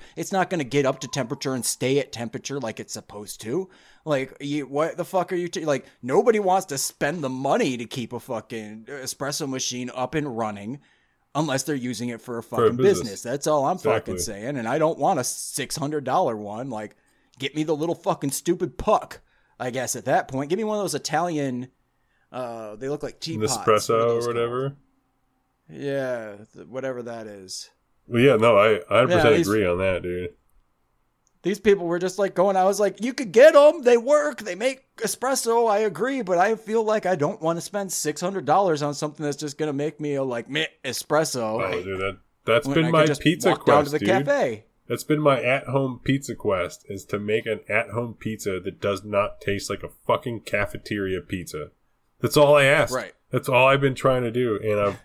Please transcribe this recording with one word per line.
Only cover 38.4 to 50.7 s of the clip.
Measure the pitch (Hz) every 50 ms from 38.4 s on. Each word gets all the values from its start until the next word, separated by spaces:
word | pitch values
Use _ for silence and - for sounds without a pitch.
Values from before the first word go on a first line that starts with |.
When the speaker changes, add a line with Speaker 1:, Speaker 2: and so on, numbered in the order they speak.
| 147
Speaker 1:
dollars | 139 156 190 202 185 160 143
on | 147 147 143
something | - 160 151 147 - 156
that's | 147 143 143
just | 156 147 143 -
gonna | 156 151 139
make | 135 147 160 156 -
me | 151 147 143
a, | 139 135
like, | 131 120 120 113 113
meh, | 135 151 160 151 - _ -
espresso." | 131 117 - - - 151 151 160 151 - 127
Speaker 2:
Oh, | 113 110 110 110
Speaker 1:
I, | 95 95 90 87 90
Speaker 2:
dude, | 95 98 92
that, | 95 98 98 - _ _ _ _ _
that's | - 110 117 - 135
Speaker 1:
when | 139
Speaker 2:
been | 165 156
Speaker 1:
I | 165
could | 165
Speaker 2:
my | 160 156
Speaker 1:
just | 156 143 -
Speaker 2:
pizza | - 147 175 - - 190
Speaker 1:
walk | 151 - -
down | - 143 147 147
to | 139
Speaker 2:
quest, |
Speaker 1:
the | 147 156
Speaker 2:
dude. | 202 202 190 190 -
Speaker 1:
cafe. | 277 285 277 214 135 110 107 - _ _ _ _ -
Speaker 2:
That's | 120 113 -
been | - 156 151
my | 151 143 135 120
at-home | 113 123 131 139 - 123 127 135 135 127 123 120
pizza | - 123 135 139 139 - 113
quest, | - - 104 95 92 87 82 - - _ -
is | 101 98 -
to | - - 101
make | 104 104 107 107 -
an | 113 107 101 - -
at-home | 104 107 113 104 101 117 120 117 107 -
pizza | - 110 110 104 - 101 95 92
that | 90 98 85 -
does | - 101 98 95 101
not | 107 104 101 104 101 - -
taste | - 101 101 98 - -
like | 101 - -
a | - - _ _ -
fucking | 117 107 - 127 117 104
cafeteria | - - - 104 101 98